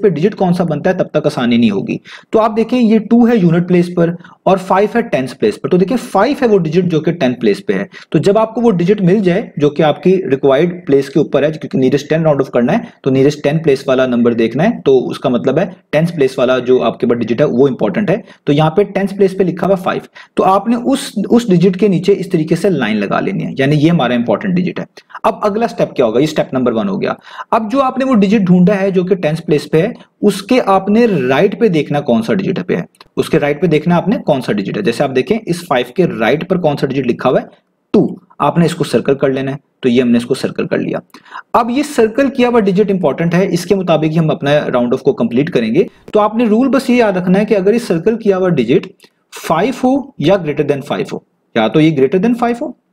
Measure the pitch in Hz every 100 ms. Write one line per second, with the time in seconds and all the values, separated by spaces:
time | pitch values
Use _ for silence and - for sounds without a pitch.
0 | 208 147 196 - 180 180 165 147 185 180
1 | 147 156 147 139 120 120 113 98 - -
2 | - - - 220 226 220 220 254 220 220
3 | 214 240 233 233 175 170 175 180 175 -
4 | 165 175 - _ - 190 185 190 208 233
5 | 233 135 127 - 107 - 139 180 185 247
6 | - 196 247 285 240 202 156 170 180 156
7 | 170 - 127 120 110 95 - 95 98 -
8 | - 165 196 208 220 254 233 175 175 208
9 | 175 214 180 180 - - 143 147 156 143
10 | 180 190 135 135 139 135 175 - - 139
11 | 139 - 139 139 147 160 135 - 127 139
12 | - 160 156 139 135 123 120 220 - -
13 | 135 131 135 147 143 156 151 135 - 131
14 | 131 120 120 113 113 135 208 - 143 131
15 | 117 - 139 120 131 143 202 - _ 147
16 | 165 160 131 - 123 127 120 127 - -
17 | 120 120 113 120 147 117 139 120 107 101
18 | 104 214 - - - 147 156 160 202 196
19 | 196 196 190 190 185 180 185 185 147 143
20 | - - - - - 196 226 240 240 269
21 | - 208 - 233 - 175 196 185 214 165
22 | 196 190 175 165 151 170 208 151 107 107
23 | 101 - - 104 - 120 135 151 156 170
24 | 120 120 120 101 101 90 175 - - -
25 | - - 220 - 208 208 233 - 156 -
26 | 117 113 156 - - 131 117 113 101 98
27 | 90 - - - - 233 214 269 262 247
28 | 262 226 190 226 185 180 180 202 196 185
29 | 180 185 151 160 - 147 - 160 208 -
30 | - - 202 185 - 254 - 190 190 214
31 | 240 170 127 135 196 196 226 156 131 147
32 | 147 117 110 101 95 - 87 87 - _
33 | - - 120 160 143 147 180 151 170 170
34 | - - - 135 123 104 98 95 101 117
35 | 143 127 127 214 - 175 - - 247 -
36 | 175 110 113 151 175 180 175 139 147 135
37 | 127 - 131 180 - _ _ _ _ 214
38 | 127 - _ - 147 170 160 - - 117
39 | - 139 143 131 135 143 _ - 131 120
40 | 123 120 120 131 - - - 90 - -
41 | - - - - - 220 233 247 294 -
42 | 220 220 277 - 247 240 196 185 202 190
43 | 175 170 170 170 196 170 - 196 180 156
44 | 156 165 156 135 143 147 - 123 120 131
45 | 139 123 117 117 147 131 113 135 - _
46 | - 208 208 226 233 214 262 262 262 240
47 | 220 185 185 190 220 208 185 233 233 165
48 | 220 226 202 185 185 151 113 165 - _
49 | _ _ _ - - 160 233 - 254 277
50 | - - 147 196 156 139 143 139 - 104
51 | 98 - _ _ _ 113 110 156 156 147
52 | 131 185 226 240 240 240 294 - _